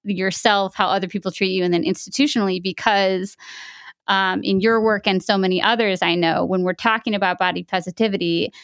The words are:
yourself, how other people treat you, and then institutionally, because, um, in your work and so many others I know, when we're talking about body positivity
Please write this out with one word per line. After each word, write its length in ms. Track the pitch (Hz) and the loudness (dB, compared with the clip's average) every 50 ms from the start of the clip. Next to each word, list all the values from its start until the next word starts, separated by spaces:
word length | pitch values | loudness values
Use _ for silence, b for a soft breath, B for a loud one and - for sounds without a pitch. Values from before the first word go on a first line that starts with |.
| - | -6
yourself, 720 | 208 202 175 190 190 180 - - 226 208 202 196 190 - | -6 -4 -2 -2 -2 -2 0 2 2 2 2 0 -2 -2
how 120 | - 196 180 | -2 0 0
other 200 | - 196 - - | 0 0 -2 -4
people 220 | - 196 - 190 - | -6 -6 -6 -6 -4
treat 160 | - 196 185 185 | -2 -2 0 0
you, 120 | 185 180 | 0 2
and 80 | 180 175 | 2 2
then 100 | 170 - | 0 0
institutionally, 800 | - 190 - - - - - 277 294 - 233 202 196 185 180 175 | 0 -2 -4 -6 -6 -2 0 0 2 2 0 0 0 0 -2 -2
because, 760 | 190 180 - - 226 208 202 196 190 190 185 190 202 - - B B B B B B B B B B B B _ | -4 -4 -2 2 2 4 4 4 2 2 0 -2 -6 -8 -12 B B B B B B B B B B B B _
um, 360 | - 196 190 190 185 185 - - | 0 0 2 2 0 0 -2 0
in 160 | - 196 190 | 0 0 2
your 220 | 190 226 226 226 214 | 2 2 2 2 2
work 240 | 220 214 196 - | 2 0 0 0
and 160 | 214 190 190 - | 0 0 0 2
so 160 | - 208 196 | 2 2 2
many 240 | 190 185 185 180 - | 2 2 2 2 2
others 400 | 208 233 226 226 202 185 180 175 | 2 2 2 2 0 0 0 0
I 120 | 170 170 | 0 0
know, 300 | 175 170 165 160 - 175 | 2 2 2 2 0 0
when 180 | - 190 185 180 | 0 0 0 0
we're 120 | 185 180 | 0 -2
talking 400 | - - 233 220 226 - 233 208 | 0 0 0 0 0 -2 -2 -2
about 240 | 196 196 180 180 - | 0 0 0 0 0
body 240 | 185 180 175 180 175 | 0 -2 -2 -4 -6
positivity 880 | - - 185 170 185 - - 226 220 196 - 175 170 170 170 - - - B | -4 -4 -4 -4 -4 -2 0 0 0 0 0 0 0 0 0 -2 -4 -6 B